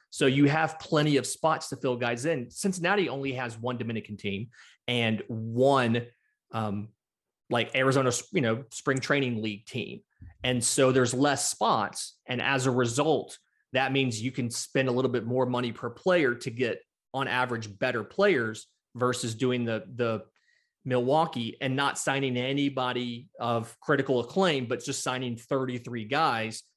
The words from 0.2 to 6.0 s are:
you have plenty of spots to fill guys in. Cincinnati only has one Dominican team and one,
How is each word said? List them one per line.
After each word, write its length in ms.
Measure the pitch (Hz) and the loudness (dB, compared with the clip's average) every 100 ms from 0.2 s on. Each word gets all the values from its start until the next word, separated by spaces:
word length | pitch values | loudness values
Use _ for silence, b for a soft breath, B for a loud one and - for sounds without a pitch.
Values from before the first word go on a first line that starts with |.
| 139 | 4
you 200 | 135 143 | 6 6
have 340 | 156 156 - | 4 0 -4
plenty 380 | - 156 151 135 | 0 2 4 2
of 100 | - | 0
spots 400 | - 160 156 - | -2 0 0 -4
to 60 | - | -4
fill 220 | 135 123 | -2 -2
guys 280 | 120 120 147 | -2 -2 -2
in. 240 | 151 120 | -2 -4
Cincinnati 600 | - 196 185 170 202 151 | -4 -2 0 0 2 0
only 240 | 139 139 | -2 -4
has 260 | 127 123 110 | -4 -6 -6
one 180 | 123 120 | -6 -4
Dominican 380 | 117 113 - 104 | -4 -6 -6 -8
team 320 | 104 98 117 B B B - | -6 -6 -8 B B B -2
and 340 | 120 113 110 - | 0 2 0 -4
one, 800 | 113 113 117 135 135 120 117 | -8 -4 2 4 6 4 0